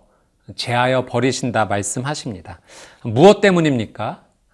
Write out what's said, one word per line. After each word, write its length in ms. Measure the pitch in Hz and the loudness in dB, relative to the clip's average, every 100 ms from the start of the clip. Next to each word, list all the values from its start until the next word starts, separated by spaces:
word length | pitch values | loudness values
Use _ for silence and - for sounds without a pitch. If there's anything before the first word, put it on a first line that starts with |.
| _ _ _ _ - 104 | _ _ _ _ -20 -12
제하여 500 | - 120 127 131 123 | -4 -2 0 0 -2
버리신다 600 | 120 127 123 131 110 104 | -2 -2 -2 -4 -2 -2
말씀하십니다. 920 | 101 98 - 135 151 - 92 - - _ - - - | -2 -6 -8 -8 -8 -10 -12 -16 -20 _ -20 -20 -14
무엇 360 | 120 113 180 202 | -4 6 6 6
때문입니까? 840 | 202 180 160 131 107 - 110 175 _ _ _ | 4 4 2 0 -4 -8 -10 -10 _ _ _